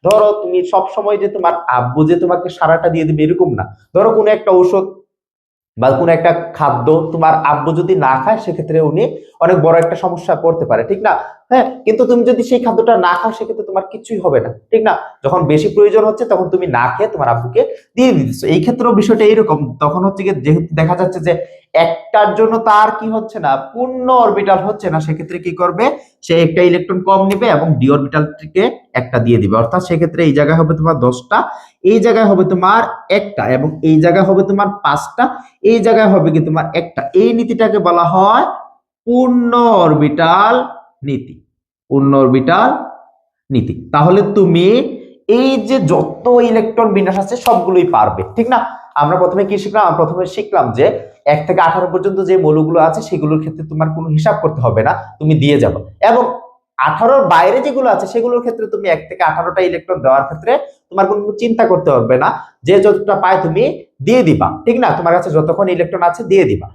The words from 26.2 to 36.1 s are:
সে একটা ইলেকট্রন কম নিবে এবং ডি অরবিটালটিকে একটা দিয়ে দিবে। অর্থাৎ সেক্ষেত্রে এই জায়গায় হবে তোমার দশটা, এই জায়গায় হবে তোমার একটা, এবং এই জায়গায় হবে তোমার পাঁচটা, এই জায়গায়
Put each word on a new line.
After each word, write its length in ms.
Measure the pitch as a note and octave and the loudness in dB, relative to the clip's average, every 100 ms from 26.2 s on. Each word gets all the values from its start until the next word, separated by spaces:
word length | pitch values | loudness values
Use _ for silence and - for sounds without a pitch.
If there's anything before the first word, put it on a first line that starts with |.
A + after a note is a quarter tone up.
| - | -2
সে 80 | E3 E3 | 2 2
একটা 160 | D#3+ F3+ | 4 2
ইলেকট্রন 300 | F3 F3 F#3 F3+ | 2 -2 -4 0
কম 140 | F#3+ G3 | 2 2
নিবে 160 | G3 - D3 | 0 0 0
এবং 120 | E3 B2+ | 0 0
ডি 80 | C3 C#3+ | 2 2
অরবিটালটিকে 680 | C#3 D#3 D3+ - D#3 F#3 A3+ - _ B2+ | 0 -2 -4 -8 -6 -2 -2 -4 _ -6
একটা 180 | B2 B2+ | -4 -2
দিয়ে 220 | A2+ A#2 | 2 2
দিবে। 140 | G2 A2 | 2 0
অর্থাৎ 200 | A#2+ F3+ F3+ | 0 -2 -2
সেক্ষেত্রে 320 | E3 E3 E3+ E3 | -2 -2 0 0
এই 60 | C#3 | 2
জায়গায় 200 | D3 E3 | 2 2
হবে 140 | D#3 D#3+ | 2 0
তোমার 180 | D#3+ D3+ B2 | 0 0 0
দশটা, 320 | B2 - A3 - - - _ F#3 | -2 -2 -2 -2 -10 -20 _ 2
এই 80 | A3 A3+ | 2 2
জায়গায় 220 | A3+ G#3+ | 2 2
হবে 140 | F#3+ F#3 | 2 2
তোমার 280 | F#3 F3+ A3 - - - F#3+ | 2 2 2 0 -8 -4 -2
একটা, 260 | - - G#2+ C3 | -2 -6 -2 -2
এবং 140 | D3+ - D#3+ | -2 -2 2
এই 80 | D#3 | 4
জায়গায় 240 | E3+ F3+ F#3+ | 4 2 2
হবে 120 | G3 F#3+ | 2 0
তোমার 200 | G3 G3+ - | 0 -2 -2
পাঁচটা, 400 | D3 D3 - - B3+ - - _ G3 | -2 -4 -6 -2 -2 -2 -18 _ 2
এই 80 | A3+ G3+ | 2 4
জায়গায় 240 | A3 G#3+ | 4 4